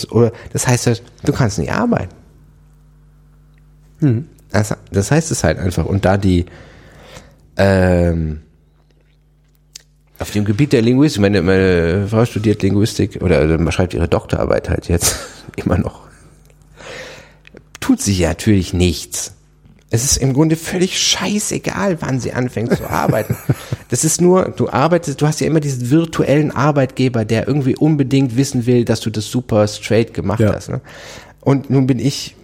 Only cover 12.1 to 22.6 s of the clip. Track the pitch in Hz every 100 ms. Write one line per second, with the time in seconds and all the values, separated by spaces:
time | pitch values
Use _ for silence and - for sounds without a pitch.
12.1 | 110 120 - 107 104 98 101 101 - 98
13.1 | - 92 76 76 80 80 - 90 - 85
14.1 | - - - - - - - - 87 -
15.1 | - - - - - - - - - -
16.1 | - - _ _ _ _ - - - -
17.1 | - - _ _ - _ - - 247 -
18.1 | 92 82 82 113 101 85 87 90 - -
19.1 | - - - _ _ - _ - 117 135
20.1 | - 135 131 160 160 - 185 185 - -
21.1 | - 190 208 - - - - 196 160 143
22.1 | 131 - - 127 104